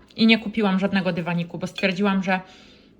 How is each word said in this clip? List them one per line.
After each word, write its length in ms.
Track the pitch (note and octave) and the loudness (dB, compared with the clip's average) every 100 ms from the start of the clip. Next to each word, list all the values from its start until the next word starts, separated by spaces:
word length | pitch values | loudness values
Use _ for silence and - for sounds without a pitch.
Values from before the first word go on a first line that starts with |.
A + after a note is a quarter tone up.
| - - | -8 2
i 120 | A3+ | 4
nie 120 | A3 | 4
kupiłam 400 | G3+ A3+ G3+ F#3 | 2 -2 0 0
żadnego 340 | F#3+ G3 F3+ | 0 0 -2
dywaniku, 440 | F3 E3+ E3+ E3+ E3+ | -4 -4 -4 -4 -8
bo 100 | F3+ | -10
stwierdziłam, 560 | - F#3+ F3+ G3+ F#3+ | -2 -2 0 2 2
że 180 | F#3 F#3 - - - - - | 0 -2 -4 -20 -20 -20 -20